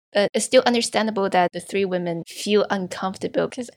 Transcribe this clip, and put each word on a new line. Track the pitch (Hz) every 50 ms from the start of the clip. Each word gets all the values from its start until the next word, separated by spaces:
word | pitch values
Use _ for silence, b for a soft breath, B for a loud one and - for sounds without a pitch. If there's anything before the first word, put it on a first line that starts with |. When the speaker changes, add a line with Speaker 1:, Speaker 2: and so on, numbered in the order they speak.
| _ _ -
Speaker 1:
But | 202 202 190
it's | - 220 208
still | - - 254 -
understandable | - 240 233 233 - - 208 214 220 214 202 196 196
that | 190 185 180 175
the | - 175
three | - - - 196 202
women | 185 180 180 175 170 170 170 -
feel | - - - - 202 208 202 - -
uncomfortable. | 208 196 185 175 - - - 190 196 - - 180 - - 165 165
Speaker 2:
'Cause | - - 240 - -